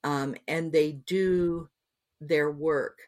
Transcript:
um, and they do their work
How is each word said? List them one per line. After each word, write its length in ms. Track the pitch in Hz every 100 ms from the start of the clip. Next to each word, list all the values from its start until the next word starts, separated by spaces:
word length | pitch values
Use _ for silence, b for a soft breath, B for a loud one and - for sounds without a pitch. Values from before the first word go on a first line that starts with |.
um, 320 | 143 143 139 - -
and 240 | 160 165
they 200 | 156 151
do 760 | 143 - 190 185 180 175 170 160 _ _ _ _ _
their 300 | 151 156 151
work 480 | 147 160 143 - -